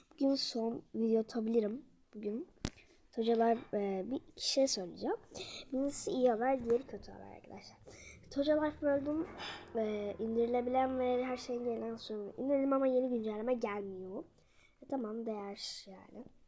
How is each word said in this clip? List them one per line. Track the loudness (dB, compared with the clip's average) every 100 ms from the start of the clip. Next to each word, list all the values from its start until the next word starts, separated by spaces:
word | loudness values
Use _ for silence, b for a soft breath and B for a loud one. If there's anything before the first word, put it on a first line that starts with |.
| B
Bugün | 0 2
son | 2 0 -2 -2 -4 -6
video | 0 2 2
atabilirim. | 2 -2 2 2 2 -4 -12 _ _
Bugün | -8 -6 -6 -8 _ -6 B B B _ -2
hocalar, | 2 4 4 2 0
e, | -2 0 -2 -2
bir | -6 -8
iki | -6 0
şey | 4 4
söyleyeceğim. | 2 -4 -6 -2 -4 -6 B B B B
Birincisi | -2 0 -2 -2
iyi | 4 4
haber, | 4 2 0
diğeri | 2 2 2
kötü | -12 -14
haber | -16 -16 -18
arkadaşlar. | -16 -16 -16 -20 B B B B -4
Toca | 2 6 6
Life | 4 2
World'un, | 2 4 2 -2 -2 -6 B B B -2
e, | 0 0 -4 -4
indirilebilen | 0 2 2 2 2 2 2 2
ve | 2 2
her | 0 -4
şeyin | -4 -4
gelen | -2 -2 -4 -8
sürümü | -8 -8 -8 -4
indirdim | 2 4 4
ama | 4 4
yeni | 4 2
güncelleme | 0 -2 -2 0
gelmiyor. | 0 0 -2 -6 -8 -8 -10 -10 _ b b b b
E, | -6
tamam, | -4 -4 -4 -6
değer | -6 -8 -8 -10 -10 -14
yani. | -20 -18 -16 -18 -20